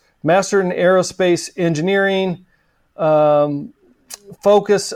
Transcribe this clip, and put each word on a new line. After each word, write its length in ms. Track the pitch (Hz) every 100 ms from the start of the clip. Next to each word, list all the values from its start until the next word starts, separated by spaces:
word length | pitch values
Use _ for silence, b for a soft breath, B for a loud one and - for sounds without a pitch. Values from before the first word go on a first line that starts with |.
| _ _
master 360 | 147 185 190 202
in 120 | 185
aerospace 800 | 180 180 185 180 - 185 170 - -
engineering, 920 | 170 151 170 196 196 190 190 175 _ _ _ _ _ -
um, 760 | 156 151 151 147 147 143 147 - _ _ - - - 196
focus 480 | 202 208 202 202 -